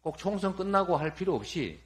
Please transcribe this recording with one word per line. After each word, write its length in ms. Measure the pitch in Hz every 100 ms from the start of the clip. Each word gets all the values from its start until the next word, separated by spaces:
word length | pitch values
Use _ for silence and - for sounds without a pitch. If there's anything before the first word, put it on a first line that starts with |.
꼭 160 | 160 -
총선 360 | 196 202 196
끝나고 420 | 185 196 196 180 156
할 160 | 156
필요 200 | - 190
없이 460 | 135 104 175 107 76